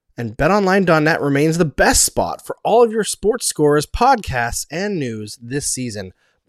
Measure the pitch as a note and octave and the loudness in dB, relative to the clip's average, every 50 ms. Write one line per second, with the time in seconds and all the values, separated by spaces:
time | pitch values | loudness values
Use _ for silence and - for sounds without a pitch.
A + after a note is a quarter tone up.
0 | _ _ _ - A#2+ A2+ G#2+ - C#3 D#3 F#3+ G#3 G3+ F#3 F#3 G3+ G3 F3 E3 D#3 | _ _ _ -10 -10 -8 -4 0 0 2 2 2 2 2 2 2 4 4 4 4
1 | D3+ D#3 E3 - - C#3+ C#3+ C#3 D3 D#3+ D#3+ E3+ F3+ D3 - - F#3 A3+ C4 - | 4 2 0 0 0 0 0 2 2 2 2 0 0 0 0 2 2 4 4 2
2 | - - - - F#2+ F2 D#2 - - - - _ - D3+ G3 A#3 B3 A3+ G#3+ A3+ | 2 0 0 -2 -4 -4 -4 -8 -10 -12 -12 _ -2 2 4 4 4 4 2 0
3 | G3+ - - - - G3 B3+ A#3 - - - - D3+ D3 D3 D3+ D3 - - - | -4 -4 -6 -4 -2 -2 -2 -2 -2 -6 -2 0 2 2 2 2 0 -2 -2 2
4 | A#3 B3+ C#4 A#3 F#3 - C#3 B2 A#2+ A#2 - - - - C#3+ E3 G3 G#3 G#3 E3+ | 4 4 4 2 0 -4 -4 -4 -4 -4 -6 -8 -10 -10 -8 -6 -6 -4 -4 -4
5 | C#3 B2 A2+ G#2+ G#2+ G#2 - - A#2 A#2 B2+ C#3+ C3+ - - C3 B2+ A#2+ G2+ G#2 | -4 -6 -6 -8 -10 -12 -14 -16 -12 -10 -8 -6 -6 -6 -6 -6 -6 -8 -8 -10
6 | G2 F#2 - _ _ _ _ _ _ | -12 -12 -14 _ _ _ _ _ _